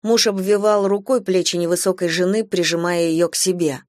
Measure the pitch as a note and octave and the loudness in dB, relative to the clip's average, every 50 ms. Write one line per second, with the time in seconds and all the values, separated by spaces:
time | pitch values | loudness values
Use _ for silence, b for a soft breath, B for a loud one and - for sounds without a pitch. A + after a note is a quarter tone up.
0 | - G#3+ A#3 A3+ - A3+ G3+ F#3+ F#3 F#3+ G#3 G3+ G3+ G#3+ G#3 G#3 G3 F#3+ G3+ G3+ | 0 2 2 2 2 2 0 -2 0 0 0 2 4 2 2 2 2 0 0 -2
1 | G3 - C4 B3 G3 - F#3 F#3 E3+ - - F3 F3 E3 F3+ F3+ - F#3+ F#3 F#3 | 0 0 -2 0 0 0 0 0 0 0 -2 -2 -2 0 -2 0 0 -2 -2 0
2 | F#3 E3+ D#3+ F3+ F3+ F#3 G3+ A3 A3 G#3 - F3+ E3+ D#3+ E3+ E3+ E3+ F3 F3 E3+ | -2 -2 0 0 0 0 0 0 -2 -2 -2 -2 0 0 -2 -2 -2 -2 0 0
3 | E3+ E3 D#3+ D#3+ F3 E3 - - - F#3 F#3 F3 E3+ D3+ C3+ B2+ - | 0 0 2 0 0 0 0 -2 -2 -2 0 0 -2 -2 -2 -6 -12